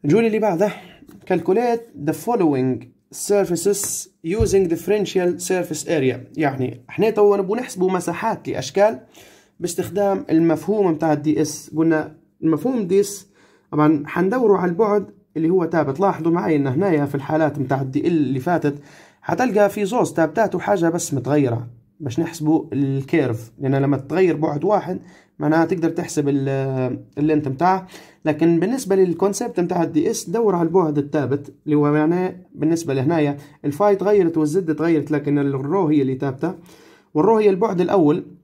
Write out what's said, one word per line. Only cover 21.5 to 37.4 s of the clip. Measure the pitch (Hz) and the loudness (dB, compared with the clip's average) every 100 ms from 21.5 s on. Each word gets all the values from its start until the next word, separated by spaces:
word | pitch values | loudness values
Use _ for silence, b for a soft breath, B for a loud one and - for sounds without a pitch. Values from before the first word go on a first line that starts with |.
| 113 120 - _ _ | 0 -6 -16 _ _
باش | 143 117 | -6 -4
نحسبوا | 165 - 151 160 - | -4 -2 0 0 0
الكيرف، | 135 139 135 135 165 131 113 - - | -2 -2 -2 -2 0 0 -2 -8 -8
لأن | 135 139 | -2 0
لما | 139 139 | 0 -2
تغير | - 160 185 160 | -2 2 2 2
بعد | 151 147 | -2 -2
واحد | 196 208 165 185 B B B _ | 0 0 -2 -10 B B B _
معناها | 147 160 165 | 0 2 2
تقدر | 180 165 | 0 -2
تحسب | 165 170 - 143 | -2 -4 -2 0
ال، | 139 135 135 135 131 127 - - - | 0 0 -2 -2 -2 -4 -6 -10 -4
اللينت | 151 151 151 | 0 0 -2
متاعه. | 131 175 185 180 B B B 156 | -2 0 0 -4 B B B -4
لكن | 151 165 170 | 2 2 4
بالنسبة | 185 262 196 190 | 0 -4 0 2
للكونسيبت | 185 170 196 196 240 - | 2 2 -2 -2 -6 -2
متاع | 170 180 | -2 0
الدي | 165 170 - | 0 0 0
اس، | 226 - | -2 -4
دور | 202 226 180 | 0 2 2
على | 160 | 2
البعد | 180 160 147 | 2 2 0
الثابت | 143 156 143 139 - - - | -2 -2 -2 -4 -6 -14 -2
اللي | 147 | 2
هو | 147 | 4
معناه | 151 151 175 185 - - - | 2 2 0 -2 -6 -18 -4
بالنسبة | 156 165 165 | 0 0 -2
لهنايا | 131 131 170 147 143 B B 143 | -2 0 0 0 -2 B B -8
الفاي | 143 208 196 | 0 2 2
تغيرت | 190 208 170 160 | 4 4 4 2
والزد | 151 165 165 151 | 0 0 -2 -2
تغيرت، | 160 160 139 | 2 0 0
لكن | 151 143 143 | -2 0 0
الرو | 139 135 139 190 165 | 0 -2 -2 -2 2
هي | 151 | 2
اللي | 131 127 | 0 -2
ثابتة، | 139 131 165 185 B B B B B | -4 -4 -6 -6 B B B B B
والرو | 151 180 | 0 4
هي | 220 | 4